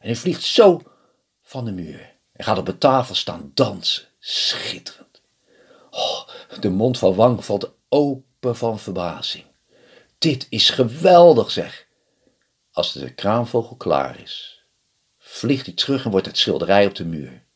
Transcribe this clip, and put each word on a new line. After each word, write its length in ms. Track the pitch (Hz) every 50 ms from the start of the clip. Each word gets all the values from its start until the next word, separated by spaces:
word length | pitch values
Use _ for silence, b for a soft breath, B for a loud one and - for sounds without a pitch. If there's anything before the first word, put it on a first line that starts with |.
en 60 | _
hij 100 | 101 117
vliegt 260 | - - 180 170 -
zo 400 | - - - - 220 196 175 147 b b b b b b b b b b b _
van 220 | _ _ - 135 120
de 80 | 110
muur 420 | 98 90 85 78 73 - - - _ _ _ _
en 120 | _ _ -
gaat 140 | - 104 95
op 100 | - -
een 100 | 92 -
tafel 360 | - 143 131 131 120 - -
staan 360 | - - - 82 - 71 69 _
dansen, 500 | - 131 - 196 - 82 - - - - _ _ _
schitterend. 1040 | - - - - - - - - - - - - _ - - _ - _ _ _ _ _ _ _ b b b b b b b b b b
Oh, 380 | b - - - - - B B B B B B - -
de 100 | - 101
mond 280 | 90 98 113 127 123 -
van 160 | - 95 92
Wang 300 | 92 110 123 120 95 -
valt 280 | - 104 98 - - _ _ _ _
open 680 | - 143 147 143 135 131 - _ _ _ - 127 117
van 220 | - 123 117 107 104
verbazing. 680 | - - 95 90 87 85 78 69 - - - - - _ _ _ _ b b b b b b b b b b _
"Dit 280 | - 165 139 127 - _
is 200 | - 110 - -
geweldig, 800 | - - 127 110 120 156 165 185 180 175 175 170 156 117 104 -
zeg." 360 | - - 85 - - - _ _ _ _ _ _ _ _ _ _ _ _ _ _ _ _ _ _
Als 200 | _ - 85 -
de 220 | - 69 67 64 -
kraanvogel 640 | - - 101 110 120 120 117 - 120 113 - -
klaar 440 | _ - - 78 69 67 65 - -
is, 440 | - - - - - - - _ _ _ _ _ _ _ _ _ _ _ _ _
vliegt 480 | _ - - - - 120 139 131 -
hij 80 | - -
terug 300 | - - - 139 131 131
en 60 | 117
wordt 160 | 101 95 -
het 120 | - - -
schilderij 480 | - - 87 67 82 85 98 101 101
op 80 | 98 95
de 100 | - 87
muur. 400 | 82 82 78 69 64 - - _ _ _